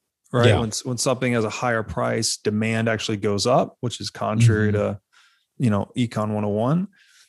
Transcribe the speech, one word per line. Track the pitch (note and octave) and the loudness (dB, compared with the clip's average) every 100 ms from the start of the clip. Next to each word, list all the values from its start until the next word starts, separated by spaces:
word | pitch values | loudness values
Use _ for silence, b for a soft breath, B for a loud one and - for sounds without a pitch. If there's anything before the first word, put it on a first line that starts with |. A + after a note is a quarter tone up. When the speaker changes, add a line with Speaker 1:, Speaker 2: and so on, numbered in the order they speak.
| _ _ _ | _ _ _
Speaker 1:
right? | B2 A#2 | 4 4
Speaker 2:
Yeah. | G2+ | 4
Speaker 1:
When, | A2+ - | 0 -6
when | C3 A#2+ | -6 -2
something | C#3 A#2+ B2+ | -2 0 0
has | A#2+ G#2+ | 0 0
a | |
higher | - B2 A2+ | -2 -2 -2
price, | G#2+ - A#2+ A#2 A2+ - | -2 -4 -2 -2 -2 -4
demand | G#2+ G#2+ A2 A2+ A2+ | -2 -2 0 0 0
actually | A2 - G#2 | 0 -2 -2
goes | G#2 G2+ A2+ | 0 0 2
up, | D3 - - | 2 0 -4
which | B2 - | -8 -6
is | G#2 | -10
contrary | - G#2+ A2+ A#2 G#2+ G#2+ | -6 -2 4 4 4 2
Speaker 2:
Mm-hmm. | G#2 | 0
Speaker 1:
to, | G2+ G2 _ b b b b - | -2 -4 _ b b b b -2
you | B2 | 0
know, | G2+ - B2 | 0 -2 -4
Econ | A#2 A2 G#2+ | -2 -2 -2
one | G#2+ G#2 | -2 -2
oh | |
one. | G#2 A#2+ E3+ G3 b b b | 0 0 0 -2 b b b